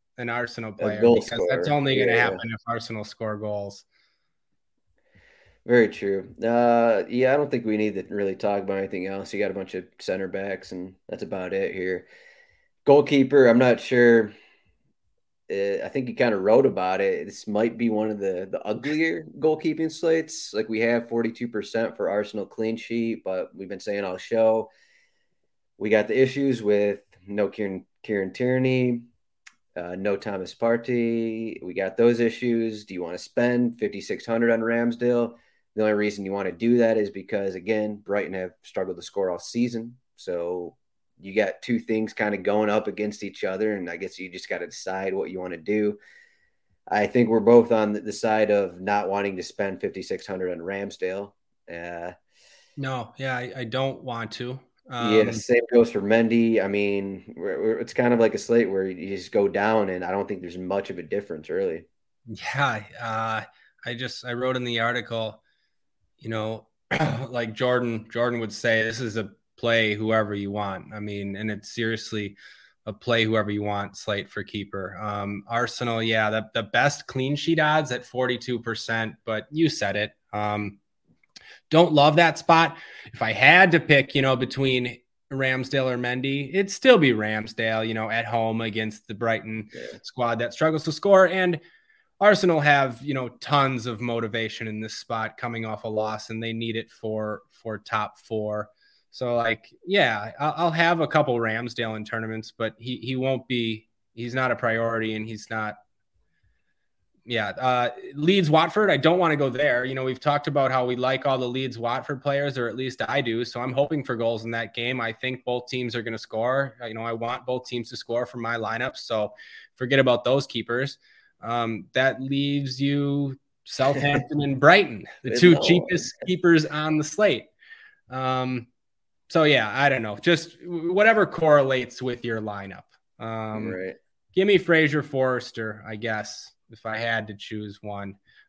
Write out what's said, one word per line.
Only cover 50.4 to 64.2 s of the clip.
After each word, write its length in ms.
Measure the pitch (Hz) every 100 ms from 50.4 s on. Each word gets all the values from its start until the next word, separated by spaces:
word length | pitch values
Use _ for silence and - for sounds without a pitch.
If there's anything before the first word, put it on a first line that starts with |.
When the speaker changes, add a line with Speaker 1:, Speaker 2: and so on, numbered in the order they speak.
| 90
Speaker 2:
on 60 | 85
Ramsdale. 720 | 87 98 101 - 92 95 101 _ _ _ -
Uh, 420 | 85 85 87 87 - _ _ - - _ -
Speaker 1:
No, 340 | 135 127 113 -
yeah, 180 | 135 123
I, 160 | 123 131
I 80 |
don't 380 | 117 127 135 131
want 300 | 127 117 113
to. 260 | - 123 135 _ _ -
Speaker 2:
yeah, 300 | 120 117 110
Speaker 1:
Um, 100 | 110
Speaker 2:
same 300 | 113 - 120 117
goes 180 | 120 117
for 100 | 104
Mendy. 640 | 101 113 113 117 113 110
I 60 | 98
mean, 640 | 101 101 101 98 95 - -
we're, 240 | 95 90
we're, 180 | 110 113
it's 140 | 113
kind 220 | - 120
of 60 | 120
like 140 | 113
a 40 | 110
slate 320 | - 117 98
where 160 | 98 95
you 300 | 90 95 95
just 160 | 90
go 160 | 110 101
down, 400 | 98 104 110 98
and 160 | 90
I 60 | 90
don't 180 | 98 98
think 140 | 95
there's 160 | 87 90
much 320 | 92 98 98
of 80 | 87
a 40 |
difference, 460 | 78 98 - 78 78
really. 380 | 85 95 82 85 _ _ _ 117
Speaker 1:
Yeah, 580 | 107 - 135 139 107 104 95
uh, 420 | 117 110 113 110 104 _ _ _
I 100 | 123
just, 300 | 120 127 -